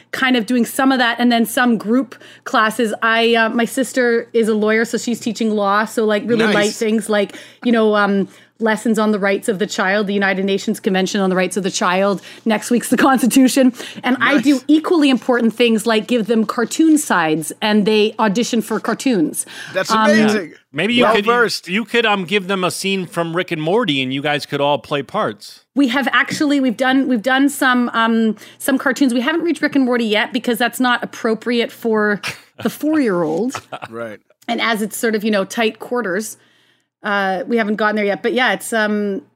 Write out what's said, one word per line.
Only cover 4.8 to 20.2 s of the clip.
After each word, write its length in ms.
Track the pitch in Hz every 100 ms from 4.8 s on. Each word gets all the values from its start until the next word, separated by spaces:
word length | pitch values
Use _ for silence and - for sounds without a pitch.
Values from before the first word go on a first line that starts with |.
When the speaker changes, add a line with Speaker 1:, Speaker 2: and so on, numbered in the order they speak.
Speaker 1:
so 140 | 226 226
she's 220 | 240 226
teaching 320 | 240 202 226
law. 340 | 208 196 208 214
So, 200 | - 220
like, 180 | 208 208
really 180 | 233 220
Speaker 2:
Nice. 100 | 208
Speaker 1:
light 180 | 208
things 340 | - 220 220 202
like, 280 | 208 196 - - -
you 80 | 247
know, 240 | 233 214 208
um, 320 | 202 202 185 - _ -
lessons 380 | 220 214 240 220
on 140 | 214
the 80 | 214
rights 300 | 196 196 -
of 100 | 185
the 80 | 202
child, 400 | - 190 202 202
the 60 |
United 320 | 202 196 190 196
Nations 340 | 196 - 202
Convention 400 | 214 190 190 208
on 100 | 190
the 60 | 180
Rights 220 | 185 214
of 60 |
the 60 | 185
Child. 520 | - 196 185 202 190 - - 226
Next 260 | 214 -
week's 180 | 240 -
the 60 | 226
Constitution. 800 | 277 262 240 277 254 - 262 - - -
And 140 | 247 262
I 180 | 240 285
do 140 | 247
Speaker 2:
Nice. 100 | 269 -
Speaker 1:
equally 400 | 311 311 349 285
important 440 | 247 - 247 226
things 320 | 226 240 220 233
like 220 | 220 175
give 200 | 240 208
them 180 | 226 214
cartoon 520 | - 226 - 320 302
sides 540 | - 190 160 160 156 -
and 240 | 214 208 202
they 300 | 214 214 214
audition 440 | 220 196 226 233
for 180 | - 214
cartoons. 680 | - 220 269 214 151 - - - -
Speaker 2:
That's 180 | 185 185
Speaker 1:
Um, 180 | 220 220
Speaker 2:
amazing. 440 | 220